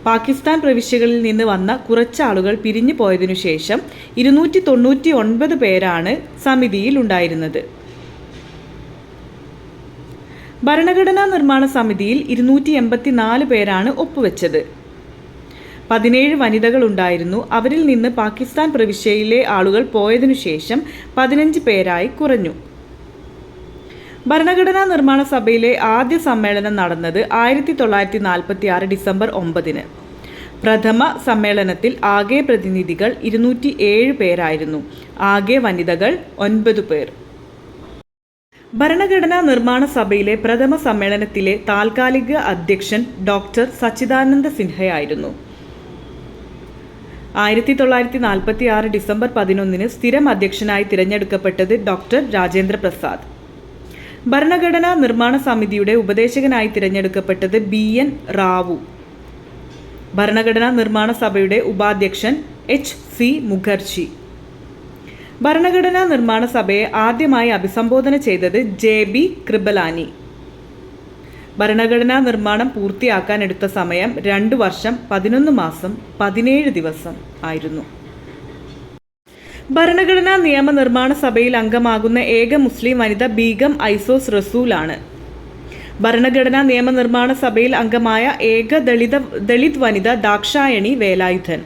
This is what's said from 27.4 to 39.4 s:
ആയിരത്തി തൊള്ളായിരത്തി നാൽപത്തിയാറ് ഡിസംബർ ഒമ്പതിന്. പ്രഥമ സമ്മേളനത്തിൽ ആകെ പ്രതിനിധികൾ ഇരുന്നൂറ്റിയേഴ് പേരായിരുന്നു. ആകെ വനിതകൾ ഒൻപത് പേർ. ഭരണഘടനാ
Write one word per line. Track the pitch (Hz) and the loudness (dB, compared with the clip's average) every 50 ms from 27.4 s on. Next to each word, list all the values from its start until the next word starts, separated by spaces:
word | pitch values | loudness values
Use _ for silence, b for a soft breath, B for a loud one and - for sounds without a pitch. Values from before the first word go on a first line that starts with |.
ആയിരത്തി | 233 240 269 294 294 302 311 269 | 2 2 2 0 0 -2 0 0
തൊള്ളായിരത്തി | 254 220 208 202 - 190 220 214 202 190 | 0 2 2 0 0 -2 -2 -2 -2 0
നാൽപത്തിയാറ് | 180 175 175 190 202 190 208 196 180 180 196 190 | -2 -2 -2 -6 -6 -4 -2 0 0 0 0 -2
ഡിസംബർ | 196 190 - 196 190 190 214 - - 190 | -4 -2 -2 -2 0 0 -2 -2 -2 -4
ഒമ്പതിന്. | 175 165 160 175 151 156 147 143 - - - - - - - B B B B B B B B - | -4 -2 -2 -2 -4 -4 -6 -6 -8 -12 -18 -20 -20 -20 -20 B B B B B B B B -4
പ്രഥമ | - 220 220 214 214 220 220 233 269 320 - - - | 0 2 2 2 2 2 2 2 2 0 0 -4 -2
സമ്മേളനത്തിൽ | 262 226 214 208 208 202 202 196 185 180 175 - 240 262 - - 202 202 | 0 0 2 2 2 2 0 0 -2 -2 -2 -2 -2 -2 0 0 2 2
ആകെ | 202 202 202 262 285 | 2 2 2 0 0
പ്രതിനിധികൾ | 285 285 240 202 180 190 185 190 180 160 170 165 202 226 - - - 226 | 2 2 0 0 0 -2 -2 -2 -2 -4 -2 -2 -2 -2 -2 -2 -4 -2
ഇരുന്നൂറ്റിയേഴ് | 208 226 240 247 254 247 - 285 - - 202 202 208 220 247 269 269 - | 0 2 2 2 0 0 -2 -4 -2 0 0 2 4 4 2 2 2 0
പേരായിരുന്നു. | 202 180 175 175 170 156 156 151 160 147 156 151 - B B B B B B - 190 202 | 0 0 0 0 0 -2 -2 -4 -4 -6 -6 -8 -8 B B B B B B -2 0 2
ആകെ | 202 202 196 202 254 269 | 2 2 2 2 2 2
വനിതകൾ | 240 208 185 175 170 175 170 165 196 247 349 349 - - - - 202 | 2 0 -2 -2 -2 -2 0 0 0 0 0 -2 -8 -14 -8 -4 -2
ഒൻപത് | 202 220 220 214 233 214 202 - - | 0 0 2 2 2 0 0 -2 -2
പേർ. | 160 151 127 - - - - - - - - - - - - - - - - - - - - _ _ _ _ _ _ _ _ _ B B B B 233 220 | -4 -4 -4 -8 -12 -20 -20 -20 -20 -20 -20 -20 -20 -20 -20 -20 -20 -20 -20 -20 -20 -20 -20 _ _ _ _ _ _ _ _ _ B B B B -4 -2
ഭരണഘടനാ | 285 311 330 359 403 370 381 381 339 330 349 359 | 0 2 2 2 2 2 2 2 2 2 2 2